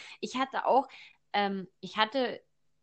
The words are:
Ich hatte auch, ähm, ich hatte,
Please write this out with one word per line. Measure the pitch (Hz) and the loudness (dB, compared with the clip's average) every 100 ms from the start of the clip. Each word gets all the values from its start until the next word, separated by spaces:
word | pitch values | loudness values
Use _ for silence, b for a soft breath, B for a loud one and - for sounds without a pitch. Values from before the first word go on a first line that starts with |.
| B B | B B
Ich | 208 247 | -6 -4
hatte | 262 208 - | -4 -2 4
auch, | 240 269 b b b _ | 4 2 b b b _
ähm, | 208 202 196 180 _ | 0 0 -2 -8 _
ich | 185 208 | -6 0
hatte, | 214 269 240 - _ _ _ _ | 2 2 0 -2 _ _ _ _